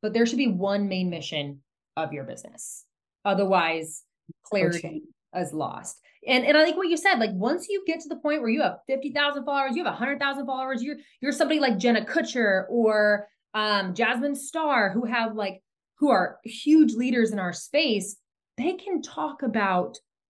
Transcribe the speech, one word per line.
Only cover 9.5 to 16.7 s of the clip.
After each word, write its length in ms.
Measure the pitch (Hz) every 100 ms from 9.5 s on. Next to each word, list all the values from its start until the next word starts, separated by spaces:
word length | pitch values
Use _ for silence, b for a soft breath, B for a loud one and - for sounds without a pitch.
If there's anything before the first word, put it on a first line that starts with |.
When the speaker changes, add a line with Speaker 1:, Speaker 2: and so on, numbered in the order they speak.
| 277 269
Speaker 1:
you 100 | 240
have 100 | 277
a 20 | -
hundred 240 | 254 277
thousand 240 | 277 269
followers, 380 | 269 262 262 247
you're, 140 | 262 294 B B
you're 100 | 269
somebody 280 | - 302 311
like 180 | 269 196
Jenna 260 | 240 226
Kutcher 600 | - 330 - 254 214 190 -
or, 580 | 233 220 214 208 208 B _ _
um, 400 | 214 214 202 190
Jasmine 400 | 180 226 247 285
Star, 560 | 269 - 320 311 254 196
who 140 | 214 233
have, 280 | 240 226
like, 280 | 214 202 294 _ _ _ _
who 120 | 294
are 280 | 202 180 -
huge 480 | 226 - 294